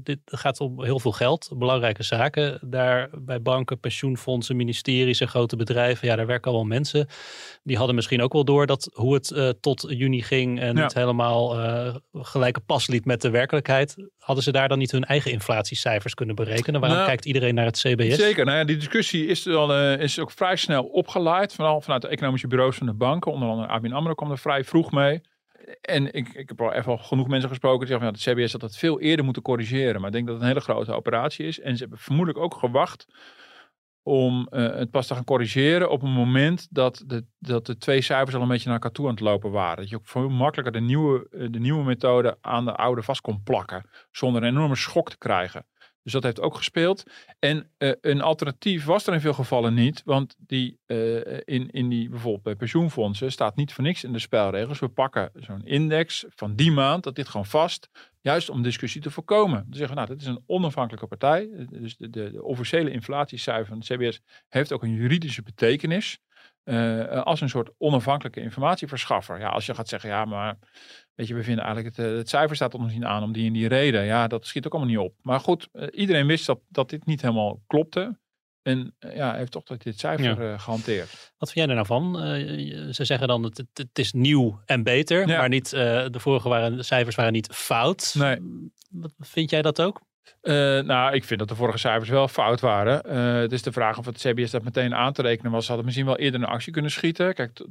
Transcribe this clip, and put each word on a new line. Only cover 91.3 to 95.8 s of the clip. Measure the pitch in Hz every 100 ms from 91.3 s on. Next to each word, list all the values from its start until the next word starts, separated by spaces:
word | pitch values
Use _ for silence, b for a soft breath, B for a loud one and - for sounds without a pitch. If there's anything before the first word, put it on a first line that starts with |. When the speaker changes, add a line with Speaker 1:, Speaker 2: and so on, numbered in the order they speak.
| 110
Speaker 2:
dat | 107
de |
vorige | 110 120 107
cijfers | 127 113 110
wel | 135 135
fout | - 110 120
waren. | 123 104 104 143
Eh, | - 131 120 120
het | 117
is | 127
de | 135
vraag | 120 110 110
of | 120
het | -
C | 131
B | 120 120
S |
dat | 123
meteen | 117 123 123
aan | 120 127
te | 139
rekenen | 123 113 117
was. | 113
Ze | 113
hadden | 117